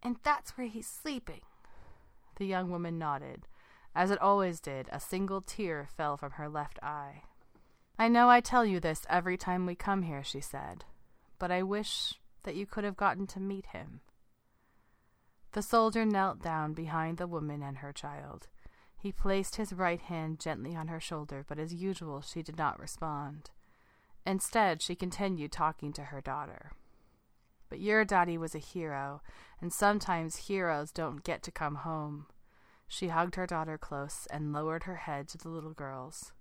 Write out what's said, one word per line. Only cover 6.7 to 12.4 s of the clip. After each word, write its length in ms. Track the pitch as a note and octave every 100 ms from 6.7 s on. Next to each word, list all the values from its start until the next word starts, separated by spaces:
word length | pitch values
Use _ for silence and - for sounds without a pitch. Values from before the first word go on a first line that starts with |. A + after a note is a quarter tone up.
| -
eye. 400 | C#3+ D3+ C#3+ D3 - - - - - - _ -
"I 120 | A3+
know 200 | A#3 B3
I 120 | A#3+
tell 240 | A#3+ B3 A3+
you 160 | F#3
this 240 | E3 D#3 -
every 300 | F3+ F3+ F3+
time 280 | - F3+ F3+
we 120 | F3
come 240 | - G3
here," 240 | F3 C#3+ C#3
she 160 | C3+
said, 420 | C#3 C#3 C#3 - - - - - _ -
"but 120 | F3+
I 120 | F3+
wish 560 | F#3+ G3+ G#3+ - - - - -